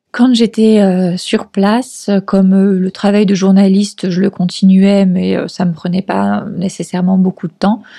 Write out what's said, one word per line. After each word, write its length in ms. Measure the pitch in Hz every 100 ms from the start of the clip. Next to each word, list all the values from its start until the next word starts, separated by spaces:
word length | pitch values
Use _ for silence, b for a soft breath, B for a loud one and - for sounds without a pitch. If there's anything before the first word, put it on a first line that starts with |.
| _
quand 240 | - 247 233
j'étais, 460 | 226 - 220 214
euh, 340 | 196 185 185 180
sur 320 | - 220 -
place, 600 | - 196 233 254 - -
euh, 100 | 196
comme, 340 | 196 196 190
euh, 240 | 190 196 190
le 140 | 185
travail 340 | - 202 202 196
de 80 |
journaliste, 760 | 196 196 190 196 190 202 - 190
je 100 | 175
le 100 | 190
continuais, 760 | - 180 - 190 190 196 202 190
mais, 320 | 180 185 180
euh, 100 | 170
ça 160 | -
me 100 | 180
prenait 280 | 160 180 185
pas 440 | 190 190 202 202 - -
nécessairement 640 | 185 - 170 180 180 190
beaucoup 300 | 185 185 175
de 60 | -
temps, 240 | 196 220 B